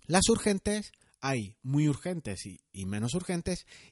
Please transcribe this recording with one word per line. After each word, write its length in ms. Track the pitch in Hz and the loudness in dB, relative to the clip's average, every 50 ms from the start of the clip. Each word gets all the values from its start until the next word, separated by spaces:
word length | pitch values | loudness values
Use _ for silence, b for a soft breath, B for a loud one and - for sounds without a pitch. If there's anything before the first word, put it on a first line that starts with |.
| - | -4
Las 220 | - 165 190 - 226 | 2 4 4 6 6
urgentes, 640 | 226 - - 214 196 190 - 202 208 208 202 - _ b b b b - | 4 4 4 2 0 2 0 -2 -4 -4 -6 -10 _ b b b b -6
hay 360 | 131 139 135 113 101 98 - _ | -2 -2 -2 -2 -4 -6 -10 _
muy 260 | - 131 139 147 151 | -4 0 2 4 4
urgentes 580 | 151 131 - - 180 180 160 - 104 95 - - | 4 2 0 -4 -6 -6 -4 -6 -6 -8 -8 -10
y, 160 | 101 87 - _ _ | -14 -14 -16 _ _
y 140 | - 98 95 | -12 -8 -6
menos 280 | 95 104 107 113 120 139 | -4 -2 -2 -2 -2 -2
urgentes, 540 | 180 180 - 180 170 - 190 180 - - B B B B B | -2 -2 -2 -4 -4 -2 -4 -6 -6 -8 B B B B B